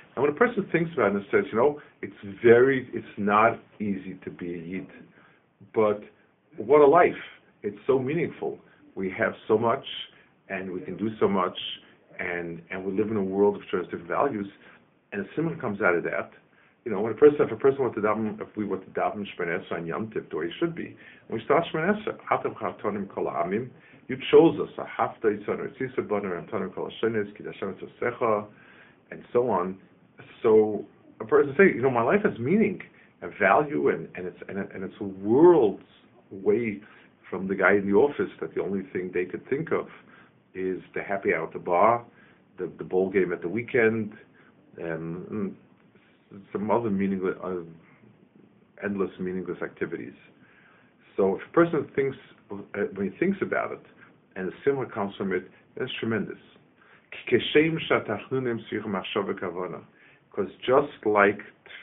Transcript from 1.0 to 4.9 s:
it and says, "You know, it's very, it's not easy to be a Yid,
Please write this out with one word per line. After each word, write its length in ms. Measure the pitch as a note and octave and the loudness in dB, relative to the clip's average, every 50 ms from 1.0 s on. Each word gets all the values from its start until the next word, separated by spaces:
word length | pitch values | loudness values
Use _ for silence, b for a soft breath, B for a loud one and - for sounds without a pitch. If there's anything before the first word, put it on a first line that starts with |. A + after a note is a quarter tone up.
| G#2+ G2+ G2+ | 2 2 2
it 40 | |
and 80 | G2+ G2 - | 0 -4 0
says, 140 | - G2+ G2 - | 0 0 0 2
"You 80 | G#2+ A2 | 0 2
know, 220 | B2+ D3 C#3+ B B B B B - | 2 2 2 B B B B B -14
it's 100 | G2 - - - G2+ G2 - A#2 | -14 -14 -14 -16 -16 -8 4 8
very, 440 | A#2 A#2 A#2+ B2+ C3+ C3+ B2+ A#2 - - | 8 10 10 8 6 4 0 -2 -6 -10
it's 140 | A2+ G#2+ - - | -10 -10 -10 -8
not 420 | - G2+ G#2 G#2 G#2 - - - - - _ _ - | -4 0 2 4 6 6 6 4 2 -10 _ _ -6
easy 380 | G#2+ G#2 F#2+ - - F#2+ F2 - - | -4 -4 -4 -4 -6 -12 -14 -12 -14
to 60 | F#2+ | -14
be 240 | E2 - F#2 F2 F2 | -12 -10 -10 -8 -8
a 40 | F2 | -8
Yid, 280 | D#2+ E2+ F#2+ F#2+ - - | -10 -8 -8 -10 -10 -10